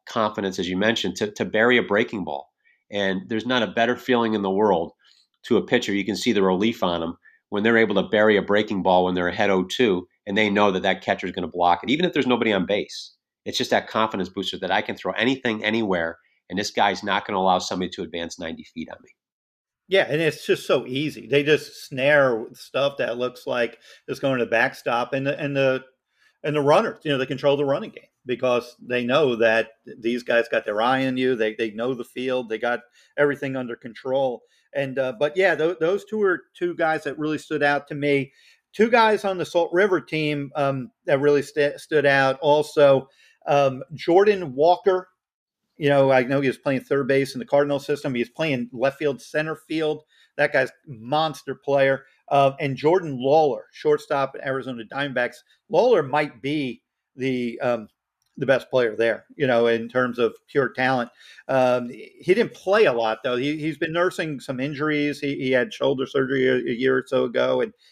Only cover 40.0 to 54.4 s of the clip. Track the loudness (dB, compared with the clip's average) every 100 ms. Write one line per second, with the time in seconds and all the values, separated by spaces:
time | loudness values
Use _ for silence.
40 | 0 -4 -2 -4 -6 -2 -2 -2 -8 _
41 | -2 2 4 2 0 -2 -2 -2 -2 2
42 | 4 4 2 2 2 2 2 4 6 6
43 | 2 _ _ _ 0 2 2 0 -12 -8
44 | 4 6 6 2 -2 2 2 4 2 0
45 | -2 _ _ _ _ _ _ _ 2 4
46 | 6 4 2 0 0 -2 -2 -4 -2 -2
47 | 2 0 0 -6 0 0 2 -2 -4 -4
48 | -4 -4 -4 -4 -4 -2 -4 -2 -2 0
49 | -4 -4 -6 -4 -4 -8 _ -2 -2 -4
50 | _ _ _ -2 0 2 -2 -6 -20 -16
51 | -4 -2 -2 -4 -10 -10 -2 2 2 0
52 | -6 _ -2 2 2 2 -6 0 2 2
53 | 0 -4 2 4 4 0 -10 -4 0 0
54 | 0 -2 -2 -6